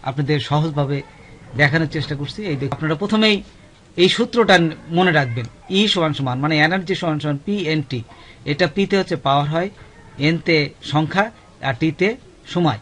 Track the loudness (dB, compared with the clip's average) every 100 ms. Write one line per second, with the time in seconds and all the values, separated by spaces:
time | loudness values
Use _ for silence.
0 | -6 -4 0 -2 0 0 0 -2 -2 -4
1 | -8 -20 -20 -20 -12 0 2 2 0 -4
2 | -6 -6 -8 -8 -6 -4 -4 -4 -4 -2
3 | 0 2 2 0 -4 -20 -20 -20 -14 2
4 | 2 4 0 2 6 6 4 -2 -4 2
5 | 4 4 0 -4 -8 -14 -2 0 2 2
6 | 0 0 -4 -2 0 2 2 0 -2 -4
7 | -2 -2 -2 -4 -4 -4 -2 -2 -2 -8
8 | -8 -18 -20 -14 -6 0 0 2 2 0
9 | 0 -2 2 2 2 -2 -4 -8 -20 -20
10 | -20 -2 0 0 2 0 0 -6 -4 -2
11 | 0 -2 -2 -6 -20 -8 -6 0 -2 0
12 | -2 -2 -12 -20 -6 0 0 0